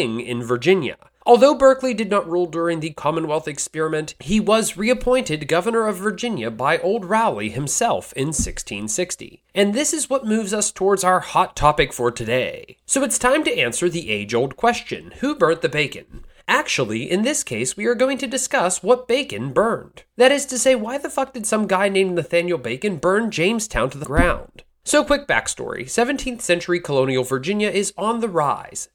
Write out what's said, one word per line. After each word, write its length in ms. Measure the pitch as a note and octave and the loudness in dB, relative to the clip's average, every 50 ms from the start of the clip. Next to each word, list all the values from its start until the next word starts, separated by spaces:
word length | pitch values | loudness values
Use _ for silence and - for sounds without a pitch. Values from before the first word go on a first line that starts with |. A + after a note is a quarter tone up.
| D3 A2+ A2+ A#2+ | 0 -2 -4 -6
in 240 | - A#2 B2 A#2+ A#2+ | -6 -6 -6 -4 -2
Virginia. 540 | A#2 B2 A#2+ A#2+ E3+ F#3+ F#3 C3+ G2 - - - _ _ _ - | -2 -2 0 4 4 4 4 2 -4 -8 -10 -18 _ _ _ 6
Although 300 | - A#3+ G#3+ C4 C#4+ D4+ | 6 8 8 8 6 6
Berkeley 400 | B3 C#4 C4 C4 C4 C4 B3+ A#3 | 6 6 6 6 4 0 -2 -2
did 160 | G#3 A3+ F#3 | -2 -2 0
not 180 | G#3 G3+ E3+ E3 | 0 0 0 0
rule 160 | E3+ F3 F3 | 0 0 0
during 340 | E3 E3+ E3 E3 E3+ E3+ D#3+ | 0 -2 -2 -2 -2 -2 -2
the 120 | D#3 E3 | -4 -8
Commonwealth 560 | D3 - - D3 D#3+ E3 E3 D3+ D3+ D#3+ D#3 | -6 -4 -2 -2 0 0 -2 -2 -2 -4 -4
experiment, 640 | D#3 C#3+ - - - - D#3+ D#3 D#3 D#3 D3+ D#3 - - - | -6 -8 -8 -8 -8 -4 -4 -2 -2 -2 -4 -4 -6 -10 -10
he 200 | - D3 G#3 G#3+ | -4 0 0 2
was 380 | F3+ G3 A3 A3 G#3+ - - | 4 4 2 2 2 -2 -4
reappointed 720 | E3+ G#3+ A#3 B3+ B3 - B3 B3+ C4 B3+ - D#3 D3+ D3 | -2 0 0 0 2 2 2 2 2 2 -2 -4 -4 -2
governor 400 | C3+ D#3+ F3 F3 A3+ A3+ A3+ A3 | 0 0 0 0 0 0 0 0
of 100 | G#3+ G3 | 0 -2
Virginia 540 | F3+ G3 G#3+ G#3 - A#3+ A#3+ G#3 B2+ A2 A#2 | -2 -4 -4 -4 -2 -4 -4 -4 -2 -4 -4
by 260 | A2+ A2 B2+ D3 E3 | -4 -2 0 2 2
Old 280 | - - F#3 G#3+ A#3 F3+ | 2 0 0 -2 -2 -2
Raleigh 440 | E3+ G#3+ A3 A3+ G3+ C3 G#2 G#2+ A2 | -2 0 2 2 0 0 -2 -4 -4
himself 640 | - C#3 D3+ C#3 - - A#3 A#3 C#3+ F2+ - - - | -4 -4 -4 -4 -2 0 0 0 -2 -2 -4 -8 -6
in 180 | C3+ C3+ D#3+ | -4 -4 -2
sixteen 560 | D3+ - - - - - - - G#2+ G2+ G#2+ | -2 -4 -4 -4 -6 -10 -10 -10 -10 -8 -8
sixty. 540 | G#2+ - - F3+ - - - - - - - _ _ - | -6 -4 -4 -4 -4 -6 -12 -12 -18 -20 -20 _ _ 0
And 180 | G3 G3+ G3+ G#3 | 0 2 2 2
this 180 | C4+ D4+ - | 0 -2 -2
is 160 | E4 D4 B3 | -2 -2 -2
what 200 | - C4+ C4 B3+ | -2 -2 -2 0
moves 260 | G#3+ G#3+ A3 G#3+ F#3 G#3+ | 0 0 0 0 -2 -2
us 180 | G#3 G3+ - | -2 -2 -2
towards 320 | - - F#3 G3 G3+ F#3+ F3+ | -2 0 2 2 2 4 4
our 180 | F#3 F#3 E3+ | 2 2 2
hot 340 | - - - D#3+ F#3 F3+ - | 0 0 0 0 0 0 0
topic 360 | - C#3+ D3+ D3 - D3 C#3+ | 2 2 4 4 4 2 0
for 200 | - - A#2+ A#2+ | 0 -2 -2 -2
today. 640 | A2+ - A#2 G#2+ B2 B2+ G#2+ E2+ - - - - - _ _ | -2 -2 -2 0 0 0 0 -2 -6 -10 -14 -18 -20 _ _
So 180 | - - C4+ C#4 | -2 0 0 0
it's 140 | A#3+ - | 0 0
time 260 | - - B3 C#4 D#4 D4+ | 2 2 2 2 2 2
to 120 | D#4+ A#3+ | 0 0
answer 320 | D#3+ B2 A#2+ A#2 - F3 F3+ | 0 0 0 0 0 -2 -2
the 220 | D#3 E3+ F2+ G#2 | -2 -2 -4 -4
age-old 460 | G#2+ G#2 G#2 G2+ A#2 A#2 C3+ C#3 - | -4 -4 -4 -2 0 0 0 -2 -2
question, 560 | - - A#3+ A#3 - - - - E2 D#2 - - - | 0 0 0 0 0 -4 -8 -10 -10 -10 -14 -10 -4
who 120 | B3 C#4+ D4+ | -4 -2 0
burnt 300 | C#4+ F3 D#3 E3 D#3+ - | 2 2 2 2 2 -2
the 60 | D3 | -2
bacon? 540 | D3+ D3+ D3 - - F2 - _ - - - - - _ - | 0 -2 -2 -2 -4 -12 -16 _ -18 -18 -18 -20 -20 _ -2
Actually, 640 | - A3+ C#4+ D4+ - - - B2+ G#2 A2 A2+ C3 - | 0 2 2 2 0 0 0 0 0 -2 -4 -2 -2
in 140 | F3 G3 G#3+ | 0 0 0
this 200 | C4+ D4+ - - | 0 -2 -2 -4
case, 320 | - - G#2+ B2+ - - | -6 -4 -4 -4 -4 -4
we 120 | G3 G#3+ | -4 -2
are 80 | A#3 A#3+ | 0 2
going 240 | A#3 B3+ C4+ C#4 - | 2 2 0 0 -2
to 80 | C#4 | -4
discuss 560 | A3+ C4+ B3 - - - B3+ F3 F3+ F3+ - - | -4 -4 -4 -4 -2 0 0 0 0 0 0 2
what 240 | G3+ B3 B3 - | 2 2 2 2
Bacon 460 | - A#3 C#4+ C#4 - G#2 G2+ B2+ C3+ B2+ | -2 0 0 -2 -2 -6 -6 -4 -2 2
burned. 500 | F3 G#3 A3+ F#3+ - - - - - - _ - | 2 2 2 0 -4 -6 -12 -20 -20 -20 _ 2
That 140 | - B3 C4 | 4 6 6
is 140 | C#4+ C#4 - | 6 2 -2
to 120 | - B3+ A#3 | -4 -4 0
say, 160 | - C4+ B3+ | 4 4 4
why 240 | A3 G#3+ A3+ C4 C#4+ | 2 2 -4 -6 -6
the 100 | E4 D4+ | -6 -4
fuck 240 | - C#4+ C4+ C4+ - | -2 -4 -4 -4 -6
did 140 | A#3+ G3+ | -6 -4
some 180 | - A3 G#3+ G#3 | -2 0 0 2
guy 240 | F#3+ F#3+ F#3 G3+ G3 | 2 2 2 2 2
named 240 | G3 F#3+ G3 F#3 F3 | 4 2 2 2 2
Nathaniel 460 | E3+ D#3 - E3+ F3 E3+ F3 E3+ C#3+ | -2 -2 0 0 0 2 0 -2 -2
Bacon 380 | A#2 A2+ B2+ C#3 - G#3+ F3+ | -2 -4 -6 -4 -4 -4 -2
burn 340 | C#3+ - F3 F#3+ G#3+ A#3 G#3+ | 0 0 2 2 2 0 0
Jamestown 580 | - D3 E3 G3+ A#3 A3 - - - A#2 A#2+ C3 | 0 0 2 2 2 0 -2 -2 -2 0 0 -2
to 80 | C3+ | -2
the 80 | C#3 D3+ | -6 -6
ground? 580 | - C#3 E3 F3 E3+ - - - - _ - - _ _ _ - | 0 2 4 4 4 2 -2 -6 -14 _ -20 -20 _ _ _ -2
So 180 | - - D4+ D4 | 2 2 4 4
quick 240 | - C#4+ C#4 C#4+ | 4 2 0 2
backstory, 600 | - C3 A2+ - - - - A#2+ - - - B2 | 0 0 0 0 -2 -8 -8 -8 -8 -8 -8 -8
seventeenth 540 | C3 - A3+ A#3+ B3+ C#4+ C4 - C4 A#3+ A#3 | -4 0 0 0 0 0 -4 -4 -6 -8 -4
century 380 | - - F3 F3 - - F3 F3 | 0 0 0 0 0 -2 -2 -2
colonial 440 | F3 - C#3 C3 C3 C3 C3 B2+ B2 | -2 0 2 2 2 2 2 0 0
Virginia 460 | - C3 B2+ C3 F3 G#3 G#3 G#3 G#3 | 0 -2 -2 -2 -2 -2 0 0 0
is 240 | F3 G3 G3 - - | 0 -2 -2 -4 -4
on 260 | - G3 A3 A#3+ A#3 | -2 -2 -2 0 0
the 80 | A3+ G#3+ | -2 -2
rise. 600 | F3 D#3+ D3 C#3 G#2 D3 - - - - - - | 0 0 2 2 0 -2 -6 -12 -12 -12 -12 -14